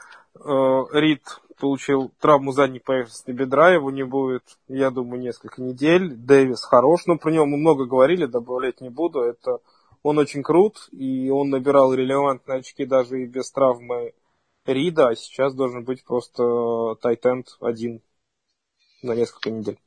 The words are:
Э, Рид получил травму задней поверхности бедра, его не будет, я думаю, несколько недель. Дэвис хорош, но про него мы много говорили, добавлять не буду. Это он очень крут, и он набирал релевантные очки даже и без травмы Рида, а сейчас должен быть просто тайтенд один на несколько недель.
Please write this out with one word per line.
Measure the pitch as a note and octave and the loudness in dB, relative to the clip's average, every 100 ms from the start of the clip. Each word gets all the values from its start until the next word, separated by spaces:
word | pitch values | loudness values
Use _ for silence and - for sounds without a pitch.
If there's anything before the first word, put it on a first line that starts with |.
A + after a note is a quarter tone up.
| - - _ _ | -20 -20 _ _
Э, | - C3+ C3 C3 B2+ | -4 0 2 0 0
Рид | D3+ D#3 D3 - - _ - | 0 0 0 -6 -20 _ -6
получил | C#3 C#3 - C3+ C3 - | -4 -4 0 -2 -2 0
травму | D3 D3 C#3 | 4 4 4
задней | C3 C3+ B2+ | 0 0 -2
поверхности | - C3 A#2 - - | -4 -4 -4 -10 -12
бедра, | B2 C3 C3+ E3+ | -6 -2 4 4
его | F3+ C3+ | 4 0
не | C3+ | -6
будет, | C3 C3+ C3 B2+ - _ - | -4 -4 -4 -6 -10 _ -12
я | C3+ C3+ | -2 -2
думаю, | B2+ A#2+ B2 | -2 -6 -8
несколько | B2 A#2 - - | -10 -10 -16 -10
недель. | B2+ B2+ D3 F3 F#3 A#2 | -10 -2 2 2 0 -6
Дэвис | B2 C#3 C3+ A#2 | 4 6 6 0
хорош, | - B2+ B2+ E3+ - | 2 4 6 2 2
но | E3 | -2
про | D#3+ | 0
него | D#3+ D3 | 0 2
мы | C#3+ | 2
много | D#3+ C#3+ B2+ | 2 2 2
говорили, | B2+ C3+ F3+ C#3+ | 4 4 4 -2
добавлять | A#2+ A#2+ B2+ B2+ - | -4 -6 -6 -6 -8
не | B2+ | -12
буду. | B2 E3 D3+ | -6 -4 -2
Это | B2 D#3+ - B2 - _ _ _ | -4 -4 -6 -8 -10 _ _ _
он | D3 D3+ | -2 0
очень | C#3+ D3 | 0 -2
крут, | C3 D#3 G#3+ - - | 0 2 2 0 -16
и | - C3+ C3 C3 | -10 -6 -4 -2
он | C3+ C#3 | 0 0
набирал | C3+ C3 C#3 C3+ | 0 2 4 4
релевантные | C3 C3 C#3 C#3+ B2+ - C3 | 2 0 0 0 -2 -6 -8
очки | B2+ - C3 | -8 -10 0
даже | C3 B2 C3 | 0 0 -4
и | B2 | -8
без | B2+ B2 | -8 -8
травмы | - C3+ A#2+ A#2+ B2 A#2 - _ _ _ _ - | 0 0 0 -4 -8 -8 -14 _ _ _ _ -6
Рида, | C3 E3+ D#3+ C3 | -2 -2 2 2
а | A2+ | 2
сейчас | - - C3+ | -8 -4 -4
должен | C3 C3 B2 | -2 -4 -6
быть | A#2+ C3 | -8 -10
просто | - B2 - - A#2+ A#2+ A#2 A#2 A2+ A2 | -6 -6 -6 -2 -2 0 -2 -2 -4 -4
тайтенд | B2 A#2 B2+ B2+ - _ | -4 0 0 -2 -6 _
один | A2+ A2+ A#2 A2+ _ _ _ _ _ _ _ _ _ _ | -8 -6 -8 -10 _ _ _ _ _ _ _ _ _ _
на | B2+ | -6
несколько | A#2 A2+ - - | -4 -4 -6 -8
недель. | A2+ G#2+ G2+ | -6 -8 -10